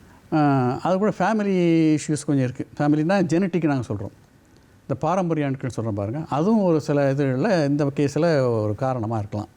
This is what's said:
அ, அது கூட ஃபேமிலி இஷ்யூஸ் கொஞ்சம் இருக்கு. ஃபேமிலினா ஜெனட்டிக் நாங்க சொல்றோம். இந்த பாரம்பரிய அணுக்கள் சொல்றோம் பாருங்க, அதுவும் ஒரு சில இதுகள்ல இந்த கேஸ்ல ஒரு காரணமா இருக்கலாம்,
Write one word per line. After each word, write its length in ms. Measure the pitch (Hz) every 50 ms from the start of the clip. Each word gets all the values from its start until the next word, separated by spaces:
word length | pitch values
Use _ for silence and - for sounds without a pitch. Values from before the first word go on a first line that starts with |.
| - - - - _ - 165
அ, 480 | 156 147 143 139 135 123 123 127 -
அது 160 | - 160 185
கூட 120 | 185 214 208
ஃபேமிலி 880 | 170 - 180 196 226 214 202 202 190 180 175 170 165 165 160 156 156
இஷ்யூஸ் 280 | 147 - - 151 143 -
கொஞ்சம் 180 | - 143 139 127
இருக்கு. 240 | 123 - - - - -
ஃபேமிலினா 440 | - 147 147 151 151 156 170 196 202
ஜெனட்டிக் 440 | 185 135 156 170 202 175 185 175 160
நாங்க 280 | 151 143 131 117 - 110
சொல்றோம். 320 | 101 101 101 - - - _ _ _ _ _ _ - _ _ _ _
இந்த 180 | _ - 135 -
பாரம்பரிய 460 | - 160 180 196 180 170 160 151 143
அணுக்கள் 240 | 139 131 131 - 127 -
சொல்றோம் 160 | - 113 113
பாருங்க, 280 | 104 101 101 104 117 151 160 -
அதுவும் 340 | 139 143 165 208 233 220 196
ஒரு 180 | 180 160 151
சில 320 | - - 147 143 143 135 135
இதுகள்ல 520 | 143 143 135 127 131 180 233 196 170 147
இந்த 200 | 139 143 147 147
கேஸ்ல 540 | 139 135 - 147 135 - 147 165 170 160 139 131 123 117 110
ஒரு 120 | 107 107 104
காரணமா 400 | - 139 131 127 123 107 110 117
இருக்கலாம், 300 | 110 101 - - 104 104 - _